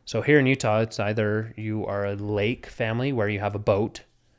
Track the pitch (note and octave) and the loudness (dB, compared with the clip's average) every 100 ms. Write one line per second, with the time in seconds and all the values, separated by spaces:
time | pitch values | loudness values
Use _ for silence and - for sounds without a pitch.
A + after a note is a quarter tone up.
0 | - A2+ G#2 D3 C3 C3+ A#2 G#2+ A2+ - | -6 -2 4 6 6 2 2 2 0 -2
1 | G#2 G#2+ G#2+ G#2+ A2 A2 G#2+ G#2+ G2 G2+ | -2 0 0 0 -4 -8 -6 -4 -4 -2
2 | G2+ G2+ G#2 G#2 G#2 B2+ - - A2+ A2+ | -4 -4 -2 0 0 -2 -8 -6 -2 -2
3 | C3+ C3 G#2 G#2 G#2 G2+ G#2 G2+ A2+ - | -2 0 0 0 -2 -2 2 2 0 -4
4 | - _ _ | -18 _ _